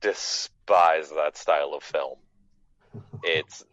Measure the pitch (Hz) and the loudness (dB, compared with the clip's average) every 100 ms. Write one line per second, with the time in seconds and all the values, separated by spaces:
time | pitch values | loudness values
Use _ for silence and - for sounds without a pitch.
0 | 104 92 - - - _ - 95 85 80 | -4 -2 -4 -6 -8 _ 2 6 6 4
1 | 76 78 76 - - 78 71 73 - 76 | 0 -2 -2 -2 0 0 0 -6 -6 -6
2 | 69 65 _ _ _ _ _ _ _ 110 | -6 -10 _ _ _ _ _ _ _ -20
3 | - - 85 80 - - - | -18 -6 -2 -2 -2 -12 -20